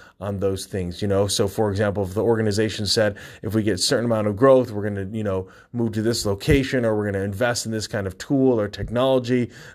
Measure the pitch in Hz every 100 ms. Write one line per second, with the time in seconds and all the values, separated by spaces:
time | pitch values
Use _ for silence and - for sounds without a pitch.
0 | - - 98 101 98 95 - 98 87 87
1 | 104 98 101 - 101 104 107 98 104 98
2 | 92 98 104 113 110 98 110 - 101 -
3 | 104 101 - - 107 107 104 92 - 127
4 | 120 110 107 104 135 131 117 104 104 101
5 | 98 110 104 95 92 - - 120 113 107
6 | 110 113 104 98 - 143 131 131 113 107
7 | 104 98 98 98 120 120 113 110 104 110
8 | 95 - - 139 131 117 104 - - 113
9 | 131 131 120 127 120 - -